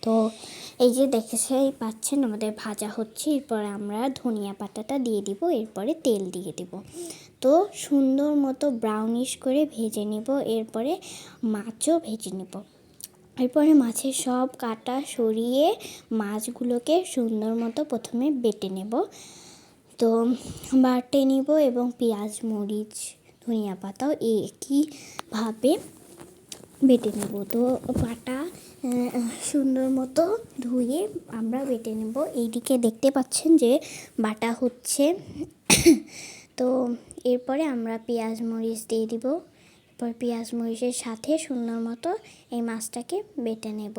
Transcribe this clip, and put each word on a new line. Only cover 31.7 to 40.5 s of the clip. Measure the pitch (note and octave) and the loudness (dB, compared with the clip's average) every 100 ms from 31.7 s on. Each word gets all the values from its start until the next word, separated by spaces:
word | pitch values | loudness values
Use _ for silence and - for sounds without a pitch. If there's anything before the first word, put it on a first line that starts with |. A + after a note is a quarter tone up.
| A#3+ A3+ | -4 -4
নেব। | A3 A3 A#3+ D#4+ | -6 -4 -4 -4
এইদিকে | - A#3 A#3 - C4 | -2 -2 -4 0 2
দেখতে | A#3 A3 C4+ | 2 4 2
পাচ্ছেন | C4+ B3+ - D#4+ D#4+ | 2 0 -2 6 6
যে | A#3 C4+ - - - - | 8 4 0 -16 -12 -2
বাটা | G#3+ G#3+ A3+ A#3 | -2 0 -2 0
হচ্ছে। | B3 - - - C#4+ F#4+ - - E4 - _ | -2 -2 -6 2 2 2 -6 -10 -12 -12 _
<coughs> | - E4+ C4 - - - - - - | 4 8 6 4 -16 -18 -18 -20 -4
তো | B3+ C4 B3 A#3+ - - | 0 0 0 -4 -10 -4
এরপরে | B3+ B3 B3 C4+ | 0 0 0 -2
আমরা | D#4+ B3 A3+ A3+ | 0 -2 -4 -6
পেঁয়াজ, | A3+ A#3 A3+ A3+ | -4 -2 -2 -4
মরিচ | A3+ A3+ A3+ A3+ - | -4 -2 -2 -4 -2
দিয়ে | A3+ A3 | -2 0
দিব। | A3+ B3 D#4+ - _ - _ | -2 -2 -2 -4 _ -20 _
এরপর | _ _ A#3+ | _ _ -8
পেঁয়াজ, | A#3 A#3+ A#3 A3+ | -4 -4 -4 -4